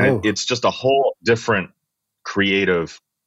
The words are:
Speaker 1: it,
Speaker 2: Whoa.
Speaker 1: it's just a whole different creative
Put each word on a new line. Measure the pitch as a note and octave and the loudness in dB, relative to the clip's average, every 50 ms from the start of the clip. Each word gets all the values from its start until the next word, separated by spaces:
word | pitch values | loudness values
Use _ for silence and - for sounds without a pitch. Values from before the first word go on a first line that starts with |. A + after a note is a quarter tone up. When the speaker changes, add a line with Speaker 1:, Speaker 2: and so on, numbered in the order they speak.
| F#2+ | 2
Speaker 1:
it, | C3+ C3 | 2 0
Speaker 2:
Whoa. | G#2+ F#2+ | 0 0
Speaker 1:
it's | G#2+ G2 - - | -2 -2 -2 -4
just | - B2+ A#2 - | -4 -4 0 0
a | G2+ | -2
whole | - - - C3 C3+ C3+ C3+ - - - - | -2 0 0 0 2 2 0 -2 -2 -2 0
different | A2+ A#2 A#2 - - A2 G2 F2 - - _ _ _ _ _ _ _ _ _ _ | 0 0 2 2 0 -2 -2 -2 -6 -14 _ _ _ _ _ _ _ _ _ _
creative | - - G2 G2 G2 G2 G2 G2 F#2 F2+ E2+ E2 D#2 - - _ _ _ _ _ | -6 -2 0 0 2 2 2 2 2 2 0 0 -4 -8 -18 _ _ _ _ _